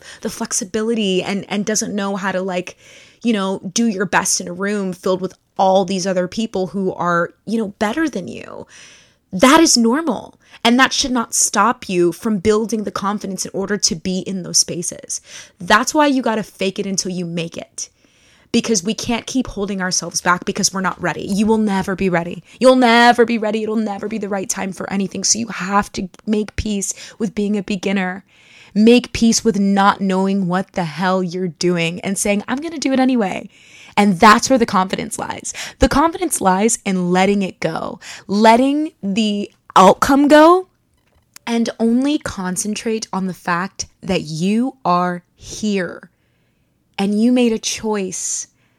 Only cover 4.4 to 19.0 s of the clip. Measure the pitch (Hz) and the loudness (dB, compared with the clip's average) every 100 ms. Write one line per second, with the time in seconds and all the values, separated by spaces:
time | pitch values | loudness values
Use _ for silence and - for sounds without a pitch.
4.4 | 180 175 196 208 190 170 190 180 180 - | -6 -6 -4 -2 -4 -4 -2 -2 -4 -10
5.4 | _ - 190 190 180 190 190 180 180 226 | _ 0 4 4 2 -2 -2 -2 -2 -4
6.4 | 220 196 180 196 185 - 175 170 170 - | -4 -4 -4 -2 -4 -2 0 0 -2 -6
7.4 | - 226 202 - 208 320 311 196 - - | -6 -4 -4 -2 -2 0 -2 -4 -10 -14
8.4 | - 50 - - - - _ _ _ 185 | -14 -16 -18 -20 -20 -20 _ _ _ 4
9.4 | 254 320 330 240 226 285 330 196 - _ | 6 8 6 4 2 2 -2 -6 -10 _
10.4 | _ - 233 240 262 - 269 247 - - | _ -2 2 4 2 0 -2 -2 -2 -2
11.4 | - 214 220 247 - 180 175 165 226 208 | 0 2 2 0 -2 2 2 0 -2 0
12.4 | 214 214 220 220 196 - 202 208 196 185 | 2 0 0 -4 -6 -6 -6 -6 -6 -8
13.4 | - 180 190 208 - 160 190 185 - 190 | -8 -6 -4 -4 -4 -6 -6 -6 -6 -10
14.4 | 165 170 - 160 - - - - - - | -4 -4 -4 -6 -10 -12 -12 -14 -14 -20
15.4 | - _ 175 214 220 302 294 262 233 214 | -20 _ 0 2 2 2 2 2 -2 -4
16.4 | - - 196 190 196 190 196 180 170 170 | -6 -6 -4 -4 -6 -6 -6 -6 -6 -6
17.4 | 170 - - - - _ _ _ _ _ | -8 -10 -14 -14 -16 _ _ _ _ _
18.4 | _ 233 233 214 185 - | _ -2 0 -2 -2 -6